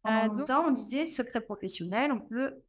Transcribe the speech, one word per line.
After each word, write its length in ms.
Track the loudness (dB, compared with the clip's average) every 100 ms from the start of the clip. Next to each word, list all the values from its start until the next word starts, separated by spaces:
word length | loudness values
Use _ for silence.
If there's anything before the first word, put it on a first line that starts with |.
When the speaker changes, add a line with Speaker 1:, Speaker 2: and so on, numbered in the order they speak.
Speaker 1:
Pendant 140 | 2 2
Speaker 2:
Euh, 120 | 2
donc 100 | 0
Speaker 1:
longtemps, 260 | 2 4 4
on 40 |
disait 340 | 2 0 -2 -2
secret 340 | -2 -2 -4
professionnel, 680 | -4 -8 -6 -6 -2 0 2
on 60 | 0
ne 120 | -2
peut 260 | -4 -4 -6